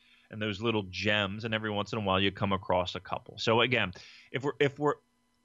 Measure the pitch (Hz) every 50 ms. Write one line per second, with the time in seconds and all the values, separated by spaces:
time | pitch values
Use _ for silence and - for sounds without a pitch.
0 | _ _ _ _ _ _ - 110 107 107 101 92 110 117 110 107 98 92 90 90
1 | 95 107 104 107 104 95 98 110 107 117 110 110 110 110 104 101 101 - - 113
2 | 104 98 95 95 98 98 95 - 107 98 98 92 95 - 92 90 90 - - 95
3 | - - - - - - - 104 - 120 110 117 117 127 127 117 107 92 90 -
4 | - - - - - - - 131 127 147 - - 147 139 135 - 147 147 - -
5 | _ _ _ _ _ _ _ _ _